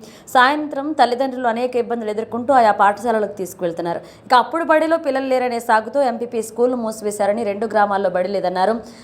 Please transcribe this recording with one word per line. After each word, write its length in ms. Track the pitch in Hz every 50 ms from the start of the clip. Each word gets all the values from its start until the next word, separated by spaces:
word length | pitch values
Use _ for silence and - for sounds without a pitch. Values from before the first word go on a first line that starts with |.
| - - - - -
సాయంత్రం 640 | - - 254 247 269 302 302 302 294 302 277 277 311
తల్లిదండ్రులు 560 | 311 - 240 240 240 233 269 269 247 254 254
అనేక 280 | 233 220 240 254 247 247
ఇబ్బందులు 340 | 240 226 233 240 240 214 214
ఎదుర్కొంటూ 440 | 208 220 220 - 226 240 240 277 277
ఆయా 180 | 247 226 208
పాఠశాలలకు 640 | 202 202 196 202 208 208 233 240 226 214 208 190 -
తీసుకువెళ్తున్నారు. 680 | - 185 180 - - 185 170 165 175 170 170 165 - - - - - -
ఇక 80 | - 254
అప్పుడు 300 | 240 247 247 320 330 330
బడిలో 340 | - 311 311 320 311 330
పిల్లలు 280 | 320 320 277 262 269 269
లేరనే 340 | 262 254 254 247 247 233 233
సాగుతో 420 | 233 247 220 220 214 226 269 285
ఎంపీపీ 400 | 277 240 233 226 240 233 247 220
స్కూల్ 340 | 214 - - 233 240 254 254
మూసివేశారని, 680 | 240 220 220 214 220 214 208 202 - 202 196 208 233 226
రెండు 220 | 202 196 208 233
గ్రామాల్లో 440 | 214 220 214 208 202 196 196 202 180
బడి 180 | 175 180 185
లేదన్నారు. 560 | 196 202 190 175 180 185 185 190 208 226 240 - - - -